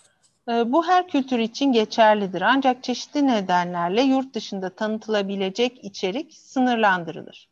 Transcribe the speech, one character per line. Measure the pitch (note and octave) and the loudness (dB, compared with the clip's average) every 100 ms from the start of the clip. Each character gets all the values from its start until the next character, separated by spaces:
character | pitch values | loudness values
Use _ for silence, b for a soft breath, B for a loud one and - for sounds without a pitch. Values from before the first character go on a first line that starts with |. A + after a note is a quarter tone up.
| b b _ _ - | b b _ _ -4
Ee, | A#3 A#3 | -2 2
bu | D4 E4 | 0 2
her | F4+ F4+ | 2 2
kültür | C#4 C4 B3 | -2 0 -2
için | A3+ - C#4 | -2 -2 2
geçerlidir. | A#3 G#3+ - G#3+ G#3+ G3 F#3 | 2 0 4 4 4 0 -2
Ancak | G3 C4+ C4 B3+ | 0 2 2 -2
çeşitli | - B3 - D4 C#4 | -4 -8 -4 0 2
nedenlerle | A3+ F#3+ F3+ F3 F3 F3 G3+ | 2 0 0 0 -4 -2 2
yurt | C4+ C4 C4+ | 2 2 -2
dışında | A3+ - G3 F#3 | -10 -8 -8 -8
tanıtılabilecek | - G#3+ A3 G#3+ G#3+ G3 G3+ F#3+ F#3+ B3 - | -6 -6 -6 -4 -2 -2 -4 -4 -2 -4 -4
içerik | G3+ - F#3+ A3+ E4 | -16 -6 -6 -4 -10
sınırlandırılır. | - _ C4+ B3+ A#3 G#3+ F#3 E3 D3+ - - _ | -16 _ 0 0 2 2 0 -4 -12 -16 -20 _